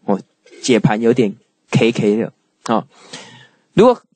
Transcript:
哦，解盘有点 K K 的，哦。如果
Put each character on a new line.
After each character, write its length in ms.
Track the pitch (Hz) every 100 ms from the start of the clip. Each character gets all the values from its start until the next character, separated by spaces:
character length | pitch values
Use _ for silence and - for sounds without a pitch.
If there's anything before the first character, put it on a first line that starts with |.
哦， 140 | - 98 - _ _ -
解 180 | - 113
盘 220 | 110 107
有 120 | 117
点 220 | 127 107 104 _ _ -
K 220 | - 117
K 260 | 117 107 107
的， 160 | - _ _ _ -
哦。 200 | 110 - _ - - - - - _ _
如 120 | -
果 140 | 240 240 _